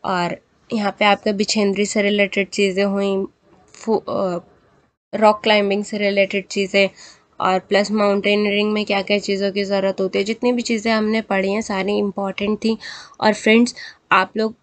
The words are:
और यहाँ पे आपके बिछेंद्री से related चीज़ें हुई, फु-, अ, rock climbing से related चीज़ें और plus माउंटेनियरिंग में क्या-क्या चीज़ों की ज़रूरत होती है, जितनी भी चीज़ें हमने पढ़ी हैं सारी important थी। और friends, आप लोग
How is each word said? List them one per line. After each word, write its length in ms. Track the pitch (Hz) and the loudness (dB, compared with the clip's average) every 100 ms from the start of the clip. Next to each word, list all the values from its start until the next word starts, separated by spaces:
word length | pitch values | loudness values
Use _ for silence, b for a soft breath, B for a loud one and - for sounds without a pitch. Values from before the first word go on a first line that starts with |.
| - | -4
और 320 | 185 175 - _ _ _ | -2 -2 -6 _ _ _
यहाँ 220 | 233 202 190 | -2 -2 2
पे 60 | 208 | 2
आपके 280 | 202 - | 2 0
बिछेंद्री 520 | 196 208 220 202 196 208 | -2 -2 0 0 0 -2
से 160 | 220 | 0
related 480 | 202 208 196 202 190 | 0 2 0 0 -4
चीज़ें 340 | - 202 190 | 0 0 0
हुई, 420 | 202 196 196 196 196 _ _ _ _ | 0 0 -2 -2 -4 _ _ _ _
फु-, 360 | - - 214 - | -14 -2 -2 -2
अ, 300 | 196 196 175 - _ _ _ _ _ _ 208 | -4 -4 -4 -10 _ _ _ _ _ _ 2
rock 280 | 214 214 | 4 4
climbing 400 | 226 214 202 196 | 2 2 2 -2
से 140 | 208 214 | -4 -2
related 500 | 202 202 196 202 190 | 0 2 2 0 -4
चीज़ें 420 | - 196 196 196 B B B B _ | -4 -2 2 0 B B B B _
और 180 | 196 185 | 0 0
plus 320 | - 196 202 | 0 0 2
माउंटेनियरिंग 800 | 214 202 202 202 208 208 202 208 | 2 2 2 2 2 2 0 0
में 140 | 214 208 | -2 -2
क्या-क्या 320 | 196 190 208 | -2 0 -2
चीज़ों 340 | 196 196 202 | -2 -2 -2
की 120 | 196 | -2
ज़रूरत 380 | 196 196 196 190 | -2 0 0 0
होती 180 | 190 196 | -2 0
है, 60 | 202 | -2
जितनी 260 | 226 247 | -2 0
भी 100 | 247 | 0
चीज़ें 300 | 233 233 220 | -2 -2 0
हमने 300 | 220 214 220 | 0 2 0
पढ़ी 300 | 220 196 190 | 0 -2 0
हैं 100 | 202 | -2
सारी 360 | 220 196 190 208 | -2 -4 -2 -2
important 600 | 202 190 196 190 202 214 | -2 -4 -6 -4 -4 -2
थी। 200 | 220 220 B B B B | -2 -2 B B B B
और 120 | 220 | 0
friends, 420 | 208 - 220 240 - B B _ | 2 4 6 4 0 B B _
आप 200 | 185 190 214 | 2 2 -2
लोग 180 | 220 - | -4 -4